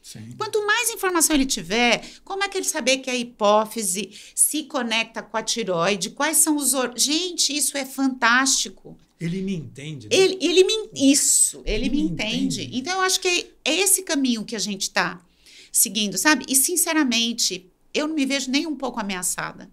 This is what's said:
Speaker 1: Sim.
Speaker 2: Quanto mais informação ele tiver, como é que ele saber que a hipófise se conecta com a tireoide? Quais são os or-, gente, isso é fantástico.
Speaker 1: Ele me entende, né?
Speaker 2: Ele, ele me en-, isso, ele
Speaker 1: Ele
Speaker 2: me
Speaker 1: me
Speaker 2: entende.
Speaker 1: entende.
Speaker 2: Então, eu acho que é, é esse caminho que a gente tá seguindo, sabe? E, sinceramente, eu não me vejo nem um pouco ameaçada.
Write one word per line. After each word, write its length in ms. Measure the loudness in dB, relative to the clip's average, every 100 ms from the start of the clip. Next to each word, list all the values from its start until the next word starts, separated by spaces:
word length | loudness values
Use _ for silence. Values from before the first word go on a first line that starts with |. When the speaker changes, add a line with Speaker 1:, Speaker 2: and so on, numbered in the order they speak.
Speaker 1:
Sim. 340 | -20 -18 -16 -10
Speaker 2:
Quanto 260 | -4 -2
mais 240 | 0 0 0
informação 440 | -2 0 2 2
ele 100 | 2
tiver, 560 | 2 -2 -2 0 2 2 -2 -18
como 200 | -10 -4
é 40 | -2
que 80 | -2
ele 80 |
saber 340 | -4 -2 0 0
que 120 | 0
a 40 | -4
hipófise 920 | -6 0 4 4 2 -4 -4 -4 -6 -10 -12 -2
se 260 | 0 0
conecta 580 | -4 -4 0 -2 -2 -8
com 160 | -6 -6
a 60 |
tireoide? 680 | -4 -4 -2 0 2 0 -4
Quais 260 | -2 0 2
são 200 | 2 2
os 180 | 0
or-, 220 | 0 -2 0
gente, 600 | 0 2 -2 -2 -2 0
isso 200 | -2 -4
é 80 |
fantástico. 1120 | -6 -2 -2 2 4 4 4 0 -2 -8 -20 -20 _ _
Speaker 1:
Ele 220 | -6 -4
me 120 | -4 -6
entende, 520 | -8 -14 -12 -12 0
né? 80 | 4
Speaker 2:
Ele, 220 | 4 2
ele 240 | 2 4
me 80 | 4
en-, 400 | 2 -6 2 4
isso, 480 | 6 4 4 4 0
ele 220 | -4 0 0
Speaker 1:
Ele 40 |
Speaker 2:
me 120 | 0
Speaker 1:
me 40 | 0
Speaker 2:
entende. 520 | -2 -2 0 -2 -2
Speaker 1:
entende. 160 | -4 -6
Speaker 2:
Então, 160 | -4
eu 60 | -2
acho 200 | 0 0
que 80 | 0
é, 180 | 0 -2 _
é 160 | -2 0
esse 240 | 2 2
caminho 400 | 0 0 0 0
que 100 | -4
a 60 | -6
gente 300 | -6 -4 -2
tá 300 | -2 -2 -4 _ _ -20 -20 -6
seguindo, 440 | 0 0 0 -2 2
sabe? 280 | 2 2 2
E, 60 |
sinceramente, 1120 | 2 2 0 0 2 2 2 0 -2 -4 -4 -12 _ _
eu 140 | -4 -2
não 80 |
me 120 | 0 0
vejo 220 | 0 0
nem 180 | -2 -2
um 100 | -4
pouco 240 | -6 -6
ameaçada. 680 | -6 -4 -4 -4 -6 -10 -20